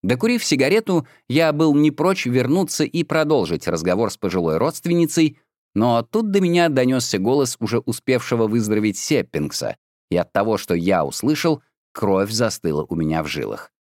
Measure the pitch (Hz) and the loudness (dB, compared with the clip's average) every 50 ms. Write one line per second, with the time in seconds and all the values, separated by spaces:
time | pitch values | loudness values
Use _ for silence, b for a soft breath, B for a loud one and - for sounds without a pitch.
0 | - 98 123 127 214 226 247 226 - - 151 131 131 143 185 220 220 - 185 165 | 0 -2 0 0 2 0 0 0 0 0 2 2 2 2 2 2 2 2 0 0
1 | 123 b b b b _ 123 156 165 156 147 147 160 160 143 147 151 151 151 - | -2 b b b b _ 0 2 2 2 2 2 2 4 4 4 4 2 2 2
2 | 156 185 190 185 - 127 123 131 120 123 151 190 185 147 - - 160 - - 135 | 0 0 0 0 -2 0 0 0 2 2 2 0 0 -2 -2 -4 -4 -2 -2 -4
3 | 135 - 151 160 156 147 156 131 90 78 82 76 - 82 82 80 82 90 90 101 | -4 -2 0 0 2 2 2 0 2 0 -4 -4 -2 -4 -4 -2 0 0 0 0
4 | 117 101 - _ - 95 87 92 85 80 78 82 113 156 165 - - 175 170 170 | 0 -4 -4 _ -6 -2 -2 0 0 0 0 0 0 -2 -4 -6 -4 0 2 2
5 | 170 151 - 170 160 151 123 B B B _ _ _ _ _ 101 113 123 117 117 | 2 2 2 2 0 0 0 B B B _ _ _ _ _ 0 2 2 2 0
6 | 117 _ - 220 226 208 190 202 190 175 170 175 170 165 143 131 127 127 131 127 | -2 _ -2 -2 -2 0 0 2 2 2 4 2 2 4 2 2 2 2 2 0
7 | 120 - - 98 95 113 131 143 135 120 - _ 117 101 117 117 - - 113 - | -2 -2 -2 -2 0 2 2 2 0 -2 -2 _ -4 -2 -2 -2 -2 -4 -8 -4
8 | _ - 127 120 - - 123 117 113 107 110 120 110 104 107 107 107 107 101 - | _ 0 0 0 0 -2 0 0 0 2 2 0 0 0 0 0 0 0 -2 -4
9 | - - 156 123 98 _ - 78 76 73 - - 65 52 - _ _ _ _ _ | -2 0 0 0 0 _ -4 -4 -4 -4 -6 -6 -6 -8 -8 _ _ _ _ _
10 | _ _ 85 87 85 _ _ 101 101 110 110 98 - - 90 85 85 95 95 87 | _ _ -2 -2 -2 _ _ -2 0 0 -2 -2 -2 -2 -2 0 2 2 2 2
11 | 78 67 - - - 131 156 - - 165 151 120 _ _ _ _ _ _ _ - | 0 -2 -4 -4 -2 -2 -2 0 0 0 0 -2 _ _ _ _ _ _ _ -4
12 | 110 98 98 95 101 104 110 110 120 110 - - - 82 76 73 - _ 85 82 | 0 0 2 2 0 -2 0 -2 -2 -2 -2 -4 -4 -2 -2 -2 -4 _ -4 -2
13 | 80 78 80 80 76 76 - 76 57 50 53 - - - _ _ | -2 0 -2 -2 -2 -4 -6 -6 -6 -8 -8 -12 -14 -20 _ _